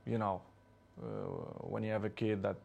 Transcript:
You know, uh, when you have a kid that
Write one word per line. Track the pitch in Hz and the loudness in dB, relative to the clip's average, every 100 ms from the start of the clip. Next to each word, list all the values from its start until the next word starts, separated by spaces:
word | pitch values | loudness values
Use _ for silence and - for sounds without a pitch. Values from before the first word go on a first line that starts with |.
| 117 | -2
You | 113 | 2
know, | 104 92 - - - - - - | 2 0 -4 -20 -20 -20 -20 -10
uh, | 113 52 - - - - - | -6 -4 -4 -4 -6 -6 -4
when | 107 | -2
you | 110 | 0
have | 107 | 2
a | 104 | 0
kid | - 110 104 | 2 2 4
that | 101 92 | 2 0